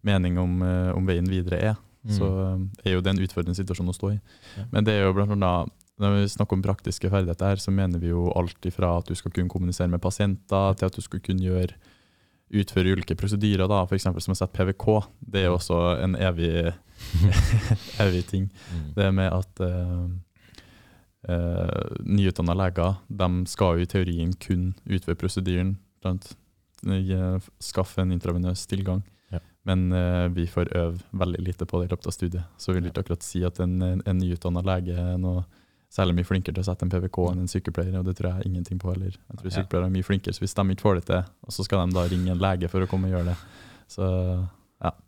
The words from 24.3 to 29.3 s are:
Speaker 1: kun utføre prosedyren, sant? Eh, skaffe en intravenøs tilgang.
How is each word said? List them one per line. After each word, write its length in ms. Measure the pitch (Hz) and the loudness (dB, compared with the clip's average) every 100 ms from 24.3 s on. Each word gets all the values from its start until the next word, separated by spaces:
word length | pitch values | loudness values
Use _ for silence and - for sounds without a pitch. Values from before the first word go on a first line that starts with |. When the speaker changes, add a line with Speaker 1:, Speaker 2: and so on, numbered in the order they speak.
| 92 | -4
Speaker 1:
kun 300 | - 90 92 92 - | -2 0 0 -4 -4
utføre 300 | 95 - 87 | -4 -2 -2
prosedyren, 560 | 92 98 92 90 95 95 _ _ | -2 -2 0 0 0 -4 _ _
sant? 320 | - 92 - - _ _ _ - 101 | -4 -4 -8 -20 _ _ _ -8 -2
Eh, 520 | 95 95 92 92 92 - _ | 0 0 0 0 -2 -6 _
skaffe 380 | - - 92 - | -6 -2 -2 0
en 120 | 92 | 0
intravenøs 540 | 87 90 87 90 90 - | 0 0 -2 -2 -4 -4
tilgang. 360 | 95 95 92 - _ _ | -4 -2 -2 -4 _ _